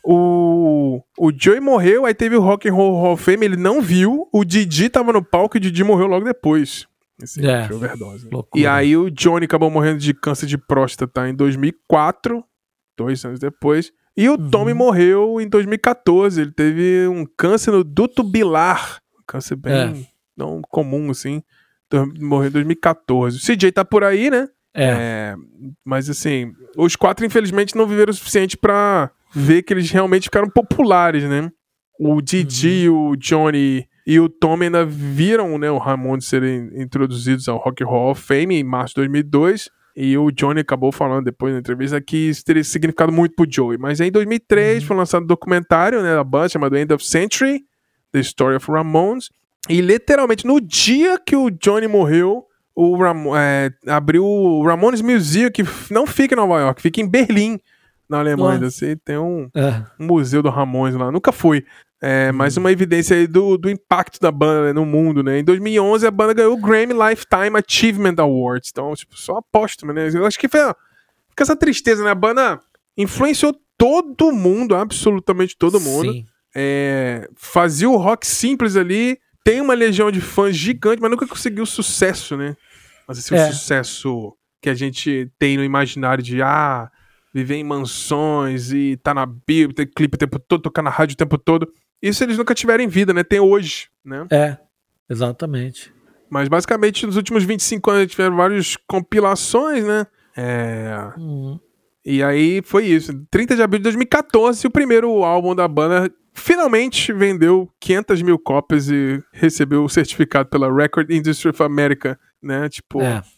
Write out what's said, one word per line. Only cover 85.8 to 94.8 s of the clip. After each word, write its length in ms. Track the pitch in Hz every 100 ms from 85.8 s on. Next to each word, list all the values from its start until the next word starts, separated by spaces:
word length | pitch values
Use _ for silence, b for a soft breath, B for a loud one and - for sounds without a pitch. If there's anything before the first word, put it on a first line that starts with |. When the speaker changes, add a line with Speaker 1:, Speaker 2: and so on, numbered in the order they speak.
| 135 143 131 131
Speaker 1:
de, 180 | 123 123
ah, 480 | 135 151 147 127 117 _ _ _ _
viver 220 | 135 127 147
em 80 |
mansões 1080 | 147 143 127 - - 147 156 151 135 131 123
e 240 | 139 139 131
tá 160 | 147
na 120 | 143 131
Bíblia, 480 | 120 - 160 147 135
ter 100 | 143
clipe 300 | - 151 -
o 40 |
tempo 200 | 143 135
todo, 220 | _ 175
tocar 180 | 160 165
na 80 | 151
rádio 240 | - 156
o 40 | -
tempo 200 | 151 151
todo. 300 | - 165 165 _ _ _
Isso 220 | 202 208
eles 140 | 247 226
nunca 160 | 233 240
tiveram 280 | 233 226
em 40 | 240
vida, 260 | 175 196
né? 100 | 175
Tem 160 | 170 202
hoje, 480 | 196 202 165 - - _
né? 220 | 135 135 175
Speaker 2:
É, 260 | 147 147 139 _ _